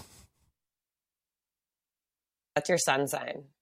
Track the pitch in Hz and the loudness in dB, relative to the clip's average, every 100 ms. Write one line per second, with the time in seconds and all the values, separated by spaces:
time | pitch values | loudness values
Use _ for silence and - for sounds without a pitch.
0 | - - - _ _ _ _ _ _ _ | -18 -20 -20 _ _ _ _ _ _ _
1 | _ _ _ _ _ _ _ _ _ _ | _ _ _ _ _ _ _ _ _ _
2 | _ _ _ _ _ - - 170 - 135 | _ _ _ _ _ -4 2 2 4 2
3 | 139 143 123 - - _ | 0 -2 -6 -10 -14 _